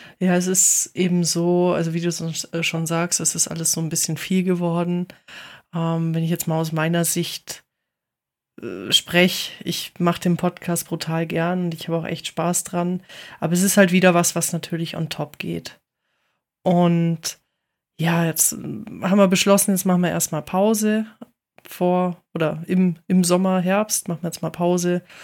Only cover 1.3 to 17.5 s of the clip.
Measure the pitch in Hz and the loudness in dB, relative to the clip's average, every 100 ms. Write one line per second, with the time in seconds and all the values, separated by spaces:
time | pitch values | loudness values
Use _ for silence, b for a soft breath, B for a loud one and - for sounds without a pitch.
1.3 | 170 170 175 180 - 165 170 170 165 165 | 0 2 4 2 2 0 -2 -2 -4 -6
2.3 | 156 - 165 165 165 160 165 175 - 160 | -8 -6 -4 -2 -2 -2 -2 -2 -2 -2
3.3 | 165 - 165 165 - 160 160 - 160 - | -2 -4 -2 -2 -2 -2 -2 -2 -4 0
4.3 | 185 180 175 175 170 175 175 180 B B | 0 2 0 0 0 0 -2 -4 B B
5.3 | B B B B 170 165 165 165 165 165 | B B B B -4 -2 0 0 0 0
6.3 | 170 - 160 165 160 160 170 170 - 170 | -2 -2 -2 0 0 0 2 0 0 -4
7.3 | - - - _ _ _ _ _ _ _ | -6 -12 -16 _ _ _ _ _ _ _
8.3 | _ _ - 117 92 98 - - 175 180 | _ _ -16 -12 -10 -2 -4 0 2 2
9.3 | - - - - - - - 175 170 180 | 2 -8 -10 -8 -8 -8 -2 0 0 0
10.3 | 170 180 175 - 170 - 165 - 165 165 | 0 0 -4 -6 -4 -4 -8 -4 -4 -2
11.3 | 165 165 180 175 165 - 165 160 165 - | -2 -2 -2 -4 -6 -4 -4 -4 -8 -8
12.3 | - 170 175 - 175 175 180 B B B | -4 -2 -2 -4 -4 -2 -4 B B B
13.3 | B 160 175 196 208 190 185 185 175 175 | B -2 0 2 4 6 6 6 6 2
14.3 | 175 165 170 - 165 165 165 160 - 151 | 0 -2 -4 -6 -6 -6 -6 -6 -6 -8
15.3 | - 170 165 - - _ _ _ _ _ | -8 -8 -8 -10 -18 _ _ _ _ _
16.3 | _ _ _ - 175 175 170 170 165 - | _ _ _ 2 4 4 4 2 0 -6
17.3 | - _ | -12 _